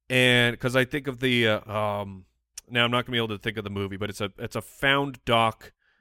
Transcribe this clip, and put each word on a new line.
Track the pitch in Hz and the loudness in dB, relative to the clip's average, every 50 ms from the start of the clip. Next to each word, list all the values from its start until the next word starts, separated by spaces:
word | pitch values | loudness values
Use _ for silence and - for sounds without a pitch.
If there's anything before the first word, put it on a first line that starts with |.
| _ - | _ -2
and | 131 127 127 123 123 123 120 120 117 - | 2 4 4 4 6 4 4 2 0 -2
'cause | - 127 123 | -4 0 2
I | 131 127 | 2 0
think | 123 - 147 135 | 2 -2 -4 -4
of | 139 127 120 | -6 -6 -2
the, | 135 131 123 120 117 | 0 0 2 4 4
uh, | 110 107 101 - 110 | 2 2 0 -2 -4
um, | 101 107 107 104 101 101 101 98 95 92 92 _ _ _ _ _ _ - - _ | -4 -2 -2 -2 -2 -4 -6 -8 -12 -16 -20 _ _ _ _ _ _ -20 -18 _
now | 120 120 120 | 0 0 0
I'm | 117 | 2
not | 120 123 120 | 0 -2 -2
gonna | - 123 | -2 -2
be | |
able | 117 113 110 | -2 -2 -2
to | 107 | -4
think | 98 - 117 104 | -6 -6 -6 -6
of | 110 101 | -4 -8
the | 101 | -6
movie, | 101 98 98 95 98 | -4 -4 -4 -4 -4
but | 95 104 101 | -6 -6 -8
it's | 101 - | -6 -6
a, | 107 98 - | -8 -8 -6
it's | - 120 110 - | -10 -12 -8 -8
a | 113 | -8
found | - - - - 147 139 139 139 143 143 127 - _ | -10 -10 -8 -2 2 2 2 2 0 -2 -6 -10 _
doc. | - 117 117 117 110 - - - - _ _ _ _ _ _ | 2 4 4 4 4 0 -4 -14 -20 _ _ _ _ _ _